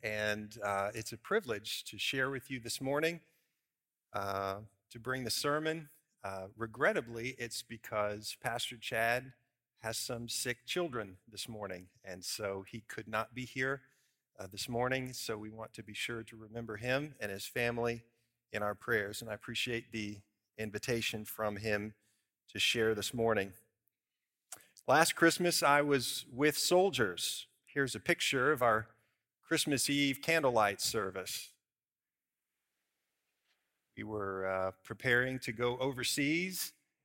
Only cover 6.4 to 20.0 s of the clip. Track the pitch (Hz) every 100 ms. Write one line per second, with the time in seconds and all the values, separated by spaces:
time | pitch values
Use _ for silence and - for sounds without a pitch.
6.4 | 95 110 113 117 156 208 117 117 123 127
7.4 | 120 - - 117 - 110 104 104 107 -
8.4 | 127 117 - 120 - 117 117 123 131 -
9.4 | _ _ _ _ 113 113 - 120 117 -
10.4 | 127 120 - 180 175 120 101 92 - 107
11.4 | - 110 101 92 90 _ 98 92 90 -
12.4 | 104 98 95 113 - - 104 110 110 120
13.4 | 127 131 131 139 - _ _ _ _ -
14.4 | 95 101 - 120 123 131 127 127 - 107
15.4 | 107 110 113 - 107 107 - 117 110 113
16.4 | 110 113 113 107 120 135 151 139 104 98
17.4 | - 131 120 120 117 117 - _ _ _
18.4 | _ 110 104 98 - 113 101 110 113 104
19.4 | - 117 - 117 113 113